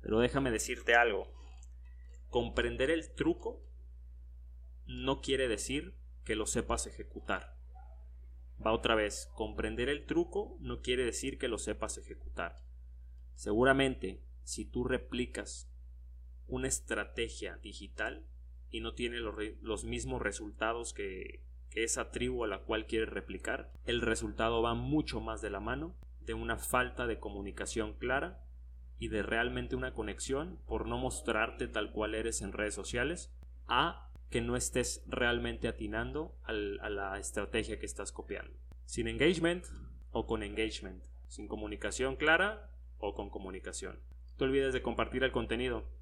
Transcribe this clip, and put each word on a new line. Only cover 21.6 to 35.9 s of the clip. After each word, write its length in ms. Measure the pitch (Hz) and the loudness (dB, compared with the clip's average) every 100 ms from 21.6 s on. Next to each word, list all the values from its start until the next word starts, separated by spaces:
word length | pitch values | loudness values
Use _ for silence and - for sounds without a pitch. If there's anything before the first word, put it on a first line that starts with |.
| - | -6
que 140 | - | 0
esa 260 | 113 - 117 | 2 2 -2
tribu 320 | 113 123 123 | 0 0 2
a 60 | 113 | 0
la 160 | 95 | -2
cual 240 | - 110 110 | 0 0 2
quieres 220 | 113 107 | 0 2
replicar, 640 | 101 - 92 - 123 - - | -2 -4 -4 -2 -2 -4 -8
el 160 | - 120 | 0 2
resultado 600 | 113 110 110 104 113 117 | 4 2 0 2 4 6
va 140 | 117 | 4
mucho 460 | 117 127 151 151 117 | 4 4 2 2 -2
más 200 | 110 110 | -2 -4
de 100 | 107 | -2
la 100 | 101 | -2
mano 340 | 107 131 165 - - - | -2 -2 -4 -8 -14 -12
de 160 | - | -4
una 220 | 113 117 113 | -2 0 -2
falta 500 | - 127 123 - 123 | 2 4 4 2 0
de 140 | 107 | 0
comunicación 760 | 107 101 98 92 98 113 107 | -2 -4 -6 -4 -2 0 0
clara 500 | 107 120 131 170 185 - - - - - - | -2 2 2 2 -6 -14 -14 -14 -14 -14 -6
y 100 | 113 | -2
de 140 | 107 | 0
realmente 540 | 98 113 120 123 123 127 | 2 4 2 2 0 0
una 160 | 127 | -2
conexión 680 | 123 107 98 - 135 170 175 - | -2 -4 -4 -2 0 -2 -8 -2
por 200 | 110 110 | -2 0
no 120 | 120 | 0
mostrarte 680 | 127 - - 110 117 - 120 | 0 0 2 4 4 2 -2
tal 240 | 110 104 | 0 0
cual 220 | 107 107 | 0 0
eres 280 | 110 117 110 | 2 0 0
en 100 | 98 | -2
redes 220 | 101 104 | 0 0
sociales, 600 | 101 95 120 135 175 - - - - - | 0 -2 0 0 0 -8 -12 -14 -14 2
a 440 | 120 160 170 - - - | 6 6 2 -12 -14 -2
que 100 | 123 | 0
no 160 | 117 123 | 2 2
estés 480 | - 127 120 - - | 2 2 2 -2 -4
realmente 640 | - 123 120 120 117 120 | 2 4 4 2 0 0
atinando 680 | 113 110 | 0 0